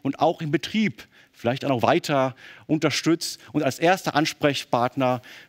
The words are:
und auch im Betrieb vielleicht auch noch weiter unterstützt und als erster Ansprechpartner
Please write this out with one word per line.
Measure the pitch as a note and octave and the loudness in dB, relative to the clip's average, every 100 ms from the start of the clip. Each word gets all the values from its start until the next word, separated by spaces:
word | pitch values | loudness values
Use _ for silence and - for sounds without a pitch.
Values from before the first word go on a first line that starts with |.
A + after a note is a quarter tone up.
und | C#3 - | -8 0
auch | D#3 F3 | 0 0
im | D#3+ | -2
Betrieb | D3+ - G#3+ G3+ - - _ _ | -4 -2 0 0 -2 -14 _ _
vielleicht | _ A#2 C3+ C#3 | _ -4 -2 -2
auch | |
noch | B2 | 2
weiter | A2+ D#3+ - C#3+ C3 - - - - | 4 2 2 0 0 -2 -16 -20 -4
unterstützt | D3+ D#3 - D#3+ E3 - - - | 0 0 0 0 0 -2 -12 -8
und | D3+ | -4
als | C#3+ - | -2 0
erster | E3 F#3+ - | 2 2 0
Ansprechpartner | C#3+ D#3 - D3 C3+ - B2 B2 - B2+ B2 - - | -2 -2 0 -2 -2 -2 0 0 0 0 -2 -6 -20